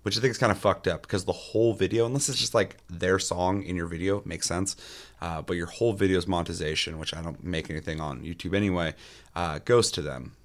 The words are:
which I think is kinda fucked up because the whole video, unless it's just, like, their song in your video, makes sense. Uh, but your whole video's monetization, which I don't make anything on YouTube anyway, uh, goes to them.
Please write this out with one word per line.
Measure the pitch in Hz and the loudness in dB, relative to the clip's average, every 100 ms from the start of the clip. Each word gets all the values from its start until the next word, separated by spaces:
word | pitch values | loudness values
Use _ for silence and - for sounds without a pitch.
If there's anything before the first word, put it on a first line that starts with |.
which | - 98 | -2 0
I | |
think | 127 | 0
is | 113 | 4
kinda | 120 | 2
fucked | 98 104 92 - | 4 4 2 0
up | 80 | -2
because | - 101 90 | -2 -2 0
the | |
whole | 90 - 110 117 | -4 -2 2 2
video, | 98 95 104 117 | 4 2 2 2
unless | 135 - | 2 -2
it's | 127 | -2
just, | - | 0
like, | 120 98 - - | 2 0 -4 -14
their | 85 90 95 | -2 2 2
song | - 87 90 98 | 2 0 2 0
in | 87 90 | -2 -4
your | 85 | -4
video, | 85 92 101 | -2 0 0
makes | 95 85 - | -2 -6 -2
sense. | 87 92 - - - - - | -2 -2 -6 -12 -18 -18 -8
Uh, | 85 82 | -6 -4
but | 76 90 | -4 -4
your | 85 | -4
whole | - 117 | 0 0
video's | 101 98 92 87 | 4 4 4 4
monetization, | 87 85 85 76 78 - 80 | 0 0 -2 -2 -2 -4 -4
which | 78 | -8
I | 78 | -6
don't | 82 76 | -8 -8
make | 87 82 78 | -4 -4 -4
anything | 78 76 78 | -6 -4 -4
on | 78 65 | -4 -6
YouTube | 80 85 90 | -10 -8 -2
anyway, | 95 101 90 82 - - - - - | 2 2 2 0 -2 -16 -20 -12 -4
uh, | 85 78 | -4 -4
goes | - 120 110 | 4 4 6
to | - | 0
them. | 73 65 64 - | -6 -8 -12 -16